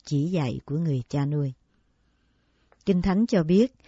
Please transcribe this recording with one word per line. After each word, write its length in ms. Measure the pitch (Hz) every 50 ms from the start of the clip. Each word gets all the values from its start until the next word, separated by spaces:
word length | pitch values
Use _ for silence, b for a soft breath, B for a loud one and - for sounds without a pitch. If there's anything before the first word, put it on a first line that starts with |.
| _
chỉ 260 | - 151 139 143 175
dạy 300 | 185 175 143 123 127 131 -
của 120 | - 139
người 260 | 156 170 160 139 127 120 -
cha 180 | - 143 139
nuôi. 260 | 143 147 147 143 135 127 - _ _ _ _ _ _ _ _ _ _ _ _ _ _ _ _ _ _ _ _ _ _ _ _ _
Kinh 160 | 196 190 180 170
Thánh 240 | 196 180 202 226
cho 160 | - - 185 160
biết, 300 | 156 180 196 240 262 - b b